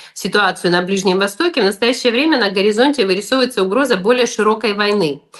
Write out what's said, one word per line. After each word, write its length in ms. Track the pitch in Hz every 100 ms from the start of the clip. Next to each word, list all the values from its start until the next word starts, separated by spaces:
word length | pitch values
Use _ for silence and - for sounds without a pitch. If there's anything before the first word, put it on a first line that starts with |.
| -
ситуацию 560 | - 196 208 196 180 180
на 120 | 175
Ближнем 360 | 180 196 190 185
Востоке, 440 | 196 - 349 349
в 20 |
настоящее 480 | 196 208 233 254 247
время 260 | 226 311 285
на 120 | 202
горизонте 560 | 196 196 208 269 285 202
вырисовывается 560 | 185 202 262 247 233
угроза 340 | 190 214 277 226
более 300 | 185 247 247
широкой 480 | - 214 220 220
войны. 460 | 202 208 208 165 139 - -